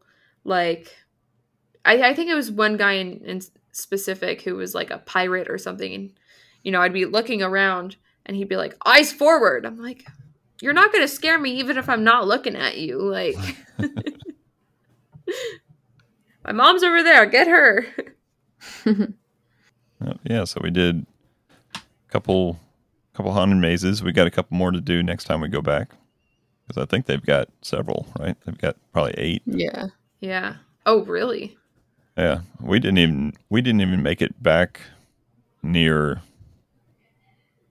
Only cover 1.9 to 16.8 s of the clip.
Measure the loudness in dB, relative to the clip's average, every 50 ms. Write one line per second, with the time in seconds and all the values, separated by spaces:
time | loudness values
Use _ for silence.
1.9 | 4 6 4 2 2 0 -2 0 0 -2 -2 -2 -2 0 0 0 2 2 0 0
2.9 | 0 0 -4 -6 -10 -14 -12 -10 -10 -10 -10 -14 _ _ _ _ -14 -14 -8 -6
3.9 | -6 -6 -4 -6 -6 -4 -4 -6 -6 -6 -6 -8 -6 -6 -8 -8 -6 -6 -8 -8
4.9 | -10 -12 -8 -4 -2 -2 -2 0 -2 -4 -4 -6 -8 -8 -8 -10 -10 -10 -10 -10
5.9 | -10 -12 -14 -14 _ _ _ _ _ _ _ _ _ _ -6 -2 0 2 2 2
6.9 | 0 -2 -2 -2 -2 -2 -2 -2 -2 -2 -2 0 0 2 2 0 0 -2 -6 -10
7.9 | -16 _ _ _ _ _ -12 -8 -6 -6 -4 -4 -4 -4 -4 -6 -8 -2 2 6
8.9 | 6 6 6 4 0 2 4 4 4 6 4 2 2 0 -4 -8 -12 -12 -12 -14
9.9 | -14 -16 -20 -20 -20 -20 -20 -20 _ _ _ _ _ -8 -4 0 2 4 4 4
10.9 | 4 2 2 0 -2 -2 -2 0 0 0 0 -2 -4 -4 -4 -4 -4 -2 -2 -2
11.9 | -2 2 4 4 4 4 4 2 0 -2 -2 -4 -6 -4 -4 -6 -6 -6 -8 -6
12.9 | -6 -4 -4 -4 -4 -4 -4 -4 -4 -6 -8 -10 -12 -14 -18 -14 _ -8 -8 -6
13.9 | -6 -8 -10 -10 -10 -12 -14 -20 -20 _ _ _ _ _ _ _ _ _ _ _
14.9 | _ _ _ _ -20 -14 _ -10 -10 -8 -10 -12 -12 -16 _ _ _ _ _ _
15.9 | _ _ _ _ _ _ _ _ _ _ -10 -6 0 4 4 4 4 4